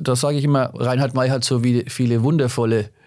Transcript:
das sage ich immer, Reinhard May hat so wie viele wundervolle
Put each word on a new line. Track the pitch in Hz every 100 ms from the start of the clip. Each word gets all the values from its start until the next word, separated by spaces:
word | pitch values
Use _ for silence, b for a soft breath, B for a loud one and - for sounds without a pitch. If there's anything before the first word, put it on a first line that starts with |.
das | 135 123
sage | 147 147
ich |
immer, | 143 143 127
Reinhard | - 123 127 135
May | 131 127
hat | 131
so | - 127
wie | 123 120 -
viele | - 120 117
wundervolle | 131 165 127 127 113 113 101 B